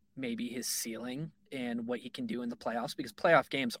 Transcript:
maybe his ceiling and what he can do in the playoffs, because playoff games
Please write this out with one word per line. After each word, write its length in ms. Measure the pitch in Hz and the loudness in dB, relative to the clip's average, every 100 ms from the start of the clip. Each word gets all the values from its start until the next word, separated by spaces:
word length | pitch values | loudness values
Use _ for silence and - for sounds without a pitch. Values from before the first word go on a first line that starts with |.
| _ - | _ -6
maybe 280 | 127 113 120 | -4 -4 -4
his 180 | 123 - | -4 -4
ceiling 640 | - 117 110 123 131 160 - - | -4 -4 -6 -6 -6 -8 -10 -10
and 340 | 139 120 120 117 | -6 -2 -2 -2
what 140 | 120 | -4
he 100 | 120 | -6
can 160 | - 117 | -6 -4
do 160 | 117 | -2
in 80 | 120 | -4
the 60 | 120 | -4
playoffs, 420 | 120 117 117 - | -2 -2 -2 -4
because 160 | 139 | -8
playoff 360 | - 185 156 - | 2 8 8 8
games 260 | 139 127 - | 2 0 0